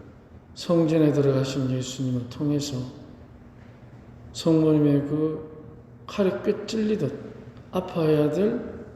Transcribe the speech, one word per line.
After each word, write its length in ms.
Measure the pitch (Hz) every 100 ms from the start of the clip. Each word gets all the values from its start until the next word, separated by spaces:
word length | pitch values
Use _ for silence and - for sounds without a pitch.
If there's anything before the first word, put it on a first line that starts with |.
| - - - - -
성전에 580 | - - 170 160 160 151
들어가신 600 | 143 135 135 135 139 127
예수님을 580 | 127 127 - 131 123 113
통해서 480 | - 147 147 139 127 123 - - - - - - - - - - - - - -
성모님의 680 | - 165 160 156 151 147 143 139
그 580 | 151 156 156 - - - - - - -
칼에 360 | - 190 190
꿰 240 | 214 202 -
찔리듯 680 | 220 214 214 135 - - - - - -
아파해야 580 | 185 185 170 156 151 151
될 560 | 160 214 240 - - -